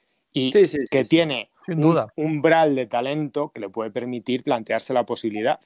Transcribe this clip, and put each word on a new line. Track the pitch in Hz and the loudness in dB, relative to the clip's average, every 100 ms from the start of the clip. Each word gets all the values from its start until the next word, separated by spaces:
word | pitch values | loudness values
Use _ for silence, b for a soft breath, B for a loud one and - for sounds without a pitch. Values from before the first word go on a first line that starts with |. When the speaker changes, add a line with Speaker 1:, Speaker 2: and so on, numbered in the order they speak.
| _ _ _ | _ _ _
Speaker 1:
Y | 143 131 | -2 2
Speaker 2:
Sí, | 208 185 | 4 4
sí, | 147 123 | 2 -2
Speaker 1:
que | 139 | 0
Speaker 2:
sí, | |
sí. | 120 | 2
Speaker 1:
tiene | 160 160 123 104 _ - | 2 2 -2 -10 _ -6
Speaker 3:
Sin | 160 | 2
Speaker 1:
un | 151 | 4
Speaker 3:
duda. | 165 110 - | 4 0 -4
Speaker 1:
umbral | 156 151 151 165 156 | -4 0 4 4 4
de | 131 120 | 2 -2
talento | 120 127 151 147 147 147 | -4 -2 -4 -4 -4 -6
que | - | -8
le | 101 | -10
puede | 104 110 | -8 -6
permitir | 120 123 123 104 123 | -6 -6 -8 -4 -2
plantearse | 143 123 110 113 - | 0 -2 -2 -4 -2
la | 127 | -2
posibilidad. | 113 117 113 107 117 156 | -2 -4 -4 -2 -2 -2